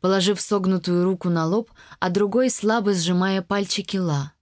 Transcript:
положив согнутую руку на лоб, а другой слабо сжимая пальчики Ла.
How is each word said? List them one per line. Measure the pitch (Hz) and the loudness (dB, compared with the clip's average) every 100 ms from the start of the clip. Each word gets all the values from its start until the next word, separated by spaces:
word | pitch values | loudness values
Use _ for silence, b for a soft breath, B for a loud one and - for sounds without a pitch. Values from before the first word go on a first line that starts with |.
положив | 185 190 185 196 | 2 2 2 0
согнутую | - 208 185 185 175 175 | 0 0 2 0 0 0
руку | 180 185 180 | 0 0 0
на | 170 160 | 0 0
лоб, | 202 233 B B B | -2 -4 B B B
а | 180 | -2
другой | 180 208 220 254 | 0 2 2 2
слабо | - 208 226 202 | 0 0 0 2
сжимая | 190 165 180 185 190 | 0 0 0 2 -2
пальчики | 185 202 196 - 190 196 | -2 -4 -2 -6 -4 -4
Ла. | 180 147 139 _ | -2 -2 -4 _